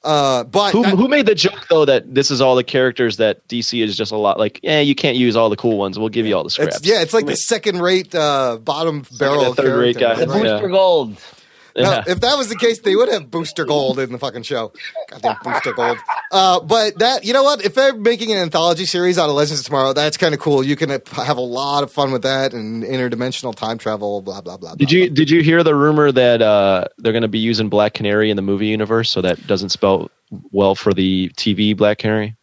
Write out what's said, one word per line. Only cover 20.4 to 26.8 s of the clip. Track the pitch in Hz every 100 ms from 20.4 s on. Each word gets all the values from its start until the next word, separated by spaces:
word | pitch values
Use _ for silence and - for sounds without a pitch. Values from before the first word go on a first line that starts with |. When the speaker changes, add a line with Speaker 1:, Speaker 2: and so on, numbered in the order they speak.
| - 139
Speaker 1:
You | 135 143
can, | 120
uh, | 135 - -
have | 131 127
a |
lot | 123 123 143 143
of | 143
fun | - 139
with | 127
that | 131 135 135
and | 117 107 113
interdimensional | 110 131 127 117 127 - 127 107
time | 110 113
travel, | 110 107 104 101
blah, | 95 95
blah, | 85 90
blah, | 82 92
Speaker 2:
Did | 139
Speaker 1:
blah, | 175
Speaker 2:
you, | 180
Speaker 1:
blah. | 143
Speaker 2:
did | 151
you | 170
hear | 156 165
the | 165
rumor | 147 147 151 147
that, | 127 123 117
uh, | 110 104 98 92